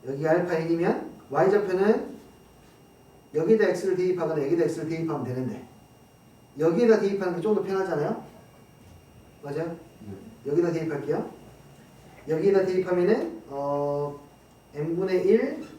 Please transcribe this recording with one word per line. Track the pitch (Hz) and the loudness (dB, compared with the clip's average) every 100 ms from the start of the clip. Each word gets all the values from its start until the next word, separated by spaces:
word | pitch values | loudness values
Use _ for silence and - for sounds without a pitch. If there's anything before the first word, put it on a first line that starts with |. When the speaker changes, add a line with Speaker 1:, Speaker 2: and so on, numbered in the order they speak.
| 131 | -8
Speaker 1:
여기 | 139 156 | -4 2
알파 | 170 175 165 | 2 2 -2
N이면 | 165 165 185 - - - - | 0 0 2 0 -6 -16 -6
Y좌표는 | 143 185 202 185 180 208 240 - - - - - - - - - - - - - | 2 4 4 2 2 2 2 -2 -14 -20 -20 -20 -20 -20 -20 -20 -20 -20 -20 -6
여기에다 | - 233 220 185 | -2 4 6 4
X를 | 180 196 180 | 2 -2 0
대입하거나 | 180 170 156 151 | 0 0 -2 -2
여기에다 | 139 170 | 0 2
X를 | 156 - 156 | 2 0 -6
대입하면 | 160 156 143 | -4 -4 -4
되는데 | 117 127 123 104 - - - - - - - - - - | -4 -4 -6 -8 -14 -20 -20 -20 -20 -20 -20 -20 -20 -2
여기에다 | 160 175 233 214 | 0 4 6 4
대입하는 | 196 196 180 175 | 4 -2 -4 -2
게 | |
좀 | 214 | 0
더 | 202 | 0
편하잖아요? | 185 190 190 147 147 226 - - - - - - - - - - - - | 0 -2 -2 -2 -2 -4 -10 -20 -20 -20 -20 -20 -20 -20 -20 -20 -20 -16
맞아요? | 143 143 170 - - - | -8 -6 -6 -8 -16 -20
Speaker 2:
네. | 104 95 - - 135 | -16 -16 -16 -12 -2
Speaker 1:
여기다 | 151 170 | 2 2
대입할게요. | 156 160 151 147 160 - - - - - - - - - - - | 0 -4 -4 -4 -4 -4 -14 -20 -20 -20 -20 -20 -20 -20 -20 -6
여기에다 | 160 196 196 185 | 0 4 4 2
대입하면은, | 185 180 180 180 - 165 - - | 0 0 2 2 2 -2 -10 -12
어, | 139 143 143 143 143 143 143 - - - - _ | -6 -2 -2 -2 -2 -4 -8 -18 -20 -20 -20 _
n분의 | 147 160 170 190 185 190 | -8 -4 -2 0 0 4
일 | 226 262 - - | 4 4 -6 -12